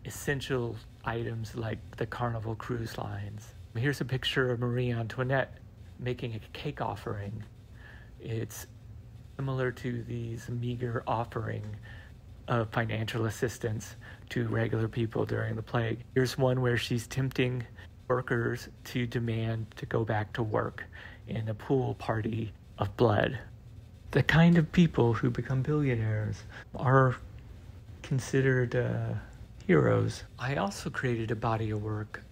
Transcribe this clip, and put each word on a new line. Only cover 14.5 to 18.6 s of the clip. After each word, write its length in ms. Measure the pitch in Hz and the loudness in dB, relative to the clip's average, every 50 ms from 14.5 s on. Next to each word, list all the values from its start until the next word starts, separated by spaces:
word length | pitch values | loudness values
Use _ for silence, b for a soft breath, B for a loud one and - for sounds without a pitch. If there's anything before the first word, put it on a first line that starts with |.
| 117 113 113 110 113 113 113 | 2 2 2 2 2 0 0
people 380 | 110 - 127 113 110 - 117 110 | 0 0 0 -2 0 0 -2 0
during 320 | 107 113 110 113 110 110 | 0 0 -2 0 -2 -4
the 60 | 110 | -4
plague. 420 | 110 - - 123 117 110 113 117 - - - | -6 -2 0 0 0 0 -2 -4 -8 0 2
Here's 220 | 131 131 123 - | 2 2 4 2
one 240 | - 131 127 127 131 | 4 4 4 4 4
where 160 | 127 123 120 | 4 4 2
she's 300 | 117 - - 123 117 - | 2 2 0 -2 -2 -2
tempting 580 | - - 131 131 135 - - 127 123 127 127 117 - B B B B - - - | -2 -2 -2 -2 0 2 2 2 2 2 -2 -6 -8 B B B B -18 -16 -2
workers 640 | - 127 123 - - 127 117 117 117 120 120 | 0 0 0 2 0 0 2 2 0 -2 -2